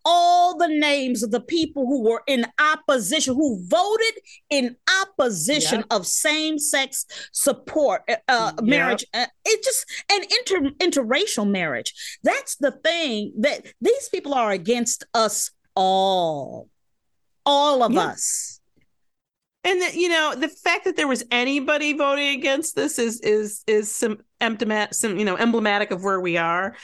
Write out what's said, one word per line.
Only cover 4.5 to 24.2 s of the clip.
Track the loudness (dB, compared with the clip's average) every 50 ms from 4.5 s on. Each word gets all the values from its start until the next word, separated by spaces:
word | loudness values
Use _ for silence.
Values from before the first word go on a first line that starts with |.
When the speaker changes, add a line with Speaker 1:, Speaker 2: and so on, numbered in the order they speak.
| 0 0 0 0 -4 -2 _ 2 2 2
Speaker 1:
opposition | 2 -2 -2 0 0 0 0 0 0 0 0 0 2 0 0 -2
Speaker 2:
Yep. | 0 -2
Speaker 1:
of | -2 -2 -2 -2
same-sex | -2 0 0 0 0 0 0 -2 -2 -2 -2 -2 0 0 -2 -2 -4 -8 -8 -10 -12 -14 -16 -10 -6
support, | -2 0 0 0 -2 -6 -4 0 2 2 2 2 0 0 -2
uh, | -4 -2 0 0
uh, | 2 2 2 0 -2 -2
Speaker 2:
Yep. | 0
Speaker 1:
marriage. | 2 2 4 2 2 0 -2 -4 -6 -4
Uh, | -4 -4 -4 -6 _ _
it | 0 0 2
just, | 0 -2 -2 -2 -4 -8 -12 -10 -2 0
and | 0 0 0
inter-, | -2 -2 -4 -2 -2 0 0 0 -2 -2 0
interracial | 0 0 0 0 0 0 0 0 0 -2 -2 -2 0 0
marriage. | 0 0 -2 -2 -4 -6 -6 -8 -12 -12 -14 -14 -14 -4 -2
That's | 0 0 0 -4 -8 -4
the | -2 -2 -2
thing, | -2 0 -2 -2 0 0 -2 -2 -2 -4 -4 -6 -4 -2
that | -2 -2 -2 -2 -8 -14 -14 _
these | 0 2 2 2 0 -4
people | -6 -6 -4 -2 -2
are | 0 0 0
against | 0 -2 0 0 0 0 0 -2 -2 -4 -6 -4 0
us | 0 0 2 0 -2 -6 -6 -8 _ _ _ _
all. | 0 2 4 4 4 4 2 2 2 0 0 -2 -4 -6 -10 -12 -14 -16 -18 _ _ _ _ _ _ _ _ _ _ _ _ _ _ _
All | 2 4 4 4 4 4 4 4
of | 4
Speaker 2:
Yeah. | 4 2 2 0
Speaker 1:
us. | -2 -4 -4 -4 -4 -4 -6 -10 -14 -18 _ _ _ _ _ _ _ _ _ _ _ _ _ _ _ _ _ _ _ _ -2
Speaker 2:
And | 0 0 0
that, | 0 -2 -2
you | -2 0 0
know, | 2 2 0 0 -2
the | -2 -4 -6
fact | -6 -6 -2 -2 -2 0 -2
that | -2 -2
there | 0 0 0
was | 0 -2 -2 -2
anybody | -2 0 0 0 0 0 0 0 0 0 0 0
voting | 0 0 0 0 2 2 0 0
against | -2 -2 0 0 0 0 -2 -4 -4 -4
this | -4 -2 -2 -2
is, | -2 -2 -2 -2
is, | 0 0 2 2 0 -2 -8 -8 -4 0
is | 0 0 0 -2 -4
some | -4 -2 -4 -4 -6